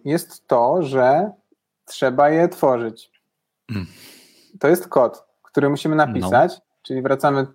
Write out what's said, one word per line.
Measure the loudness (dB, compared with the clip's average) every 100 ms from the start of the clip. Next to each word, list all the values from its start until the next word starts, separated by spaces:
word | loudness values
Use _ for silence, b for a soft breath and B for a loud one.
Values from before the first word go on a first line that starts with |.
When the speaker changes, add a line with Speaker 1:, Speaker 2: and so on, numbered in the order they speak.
Speaker 1:
jest | -4 -4 -6 -18 -2
to, | 0 2 0
że | -2 0 2 2 0 -8 _ _ _ _
trzeba | -20 -4 -2 2 2
je | 2 0
tworzyć. | 0 0 0 -4 -10 -18 _ _ _ _ _ -12
Speaker 2:
Mm. | -10 -10 B B B B B B -2
Speaker 1:
To | 0
jest | 0 0
kod, | 0 0 0 _ _
który | _ -2 0
musimy | -2 -2 0
napisać, | 0 -2 0 2 2 -2
Speaker 2:
No. | _ _
Speaker 1:
czyli | -10 -6
wracamy | -2 -2 0 -2 -4